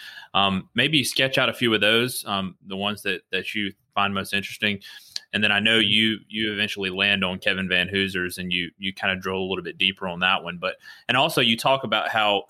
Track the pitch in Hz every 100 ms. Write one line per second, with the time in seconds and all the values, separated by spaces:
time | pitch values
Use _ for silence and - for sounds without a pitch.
0 | - - - 90 98 95 - - 139 156
1 | 120 - 135 131 123 - 120 107 101 113
2 | 123 123 - 101 92 85 95 95 101 104
3 | 101 92 - 95 90 107 101 - _ -
4 | 101 98 98 101 98 - 107 98 - -
5 | - - - 101 107 101 107 113 104 104
6 | 110 107 - 104 107 101 104 101 95 92
7 | 101 101 92 90 104 95 95 90 90 98
8 | 98 92 90 90 90 90 87 - 98 95
9 | 104 92 95 95 95 92 85 82 95 95
10 | 95 87 92 92 85 87 90 - - -
11 | - 123 156 160 123 113 135 135 120 107
12 | 78 113 104 101 -